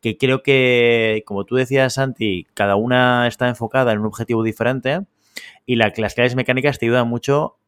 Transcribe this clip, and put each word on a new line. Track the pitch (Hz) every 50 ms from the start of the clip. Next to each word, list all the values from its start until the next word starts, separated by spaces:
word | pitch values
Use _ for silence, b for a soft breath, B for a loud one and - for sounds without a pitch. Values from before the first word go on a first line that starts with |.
| _
que | 117 107 _
creo | - 131 131 131 -
que, | - 139 131 131 127 123 120 120 120 117 117 113 110 107 107 107
como | - 104 98 98
tú | _ 123
decías, | 131 131 123 135 135 131 127 -
Santi, | - 135 135 120 _ 117 107 95 87 - _ _
cada | - 104 101 98
una | 101 110 123 127 127 127 127 123 123 120
está | 120 113 - 127 123
enfocada | 120 - 117 113 - 131 131 120 110
en | 104
un | 107
objetivo | 110 104 - 117 - 120 113 113
diferente | 113 107 - 113 120 131 131 117 131 143 175 196 _ _ B B B B B B B B B B
y | - 123
la, | 117 113 104 -
las | - 110 101 -
clases | - 123 123 120
mecánicas | 131 123 - 127 131 127 147 139 -
te | -
ayudan | 117 120 127 120 117
mucho | 117 120 - - 139 147 156 - _ _ _